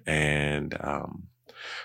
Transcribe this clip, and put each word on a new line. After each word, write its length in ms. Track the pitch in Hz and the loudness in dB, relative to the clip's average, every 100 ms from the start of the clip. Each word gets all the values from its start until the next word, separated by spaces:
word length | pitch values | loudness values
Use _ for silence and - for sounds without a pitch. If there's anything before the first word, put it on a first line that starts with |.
| - | 0
And, 720 | 76 76 73 73 73 73 - | 4 4 4 2 0 -2 -4
um, 440 | 71 71 71 - 87 _ - - - - | -2 -2 -4 -10 -14 _ -20 -14 -12 -10